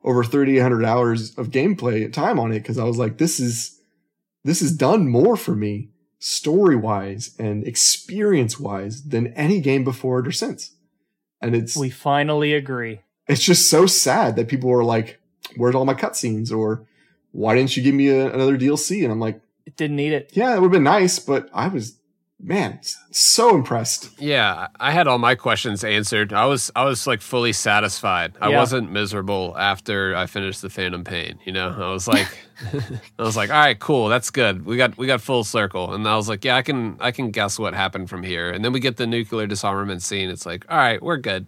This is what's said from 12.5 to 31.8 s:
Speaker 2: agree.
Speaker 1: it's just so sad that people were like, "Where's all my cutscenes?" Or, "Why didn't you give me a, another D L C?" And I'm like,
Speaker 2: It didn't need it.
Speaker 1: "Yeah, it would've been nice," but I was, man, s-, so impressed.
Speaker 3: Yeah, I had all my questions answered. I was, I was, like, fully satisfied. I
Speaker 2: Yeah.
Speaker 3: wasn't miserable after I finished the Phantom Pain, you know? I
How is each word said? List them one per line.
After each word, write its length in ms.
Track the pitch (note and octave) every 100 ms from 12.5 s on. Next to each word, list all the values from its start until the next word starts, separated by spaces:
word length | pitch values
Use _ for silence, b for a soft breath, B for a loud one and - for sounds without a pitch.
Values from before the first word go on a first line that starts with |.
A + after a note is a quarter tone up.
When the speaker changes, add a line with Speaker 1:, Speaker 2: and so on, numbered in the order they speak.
Speaker 2:
agree. 460 | D3 C3+ B2+ A#2 G#2 _ _ -
Speaker 1:
it's 140 | C#3+
just 240 | - F3 -
so 180 | D#3 F#3+
sad 500 | - C3+ D3+ B2+ A2
that 120 | A#2
people 220 | C3 B2+
were 140 | B2
like, 340 | A#2 A2+ A2 - _ _ - -
"Where's 180 | B2
all 100 | C3
my 100 | C3+
cutscenes?" 560 | B2+ G#3 - B2 G#2+ A2+ A2
Or, 300 | G#2+ A2+ b b b b _
"Why 220 | - G#2+ A#2+
didn't 200 | C3 C3
you 60 |
give 120 | C3
me 140 | C#3 C#3
a, 240 | C3+ C3+
another 240 | C3 C3 C3+
D 120 | C3
L 80 | D3
C?" 260 | - G3
And 80 | C#3
I'm 80 | A2
like, 200 | A2 G#2+ _ _ -
Speaker 2:
It 100 | -
didn't 200 | D3+ C#3+
need 160 | D3
it. 180 | D3+ C#3+
Speaker 1:
"Yeah, 200 | G3 B3+
it 60 | G#3+
would've 120 | F3+
been 120 | F#3
nice," 340 | C#3+ G3+ F3+ -
but 320 | - - -
I 140 | G2 D3+
was, 300 | F#3+ A2 _ _ _ _ _
man, 380 | F#3 G3 A#2 -
s-, 160 | - - _
so 440 | - - - A3+ E3
impressed. 540 | B2 A#2+ A2+ - - -
Speaker 3:
Yeah, 480 | D3 C#3 G#2 E2+ F2+ -
I 140 | B2+
had 160 | E3 D3+
all 100 | B2
my 160 | A#2
questions 480 | B2+ B2+ A2 A2 G2
answered. 500 | G#2+ G#2+ G#2 A2 G2+
I 140 | G#2 B2+
was, 240 | C#3 - -
I 80 |
was, 220 | C3+ A#2+ -
like, 140 | A#2
fully 320 | - B2 A#2+
satisfied. 840 | G#2+ A2 G#2 G#2 - G#2 F2+ E2+ -
I 100 | G#2
Speaker 2:
Yeah. 100 | C#3+
Speaker 3:
wasn't 320 | A#2+ B2+ G2
miserable 640 | G2+ G#2 G2+ F#2+ G2 F2+ -
after 560 | G2 F#2+ - G2+ F#2+
I 120 | F#2 F2+
finished 360 | G#2 F#2+ F#2+
the 80 | F#2+
Phantom 320 | - F#2 F2+
Pain, 360 | F2+ F2 D#2+ E2+
you 80 | -
know? 220 | F#2+ F#2
I 120 | F2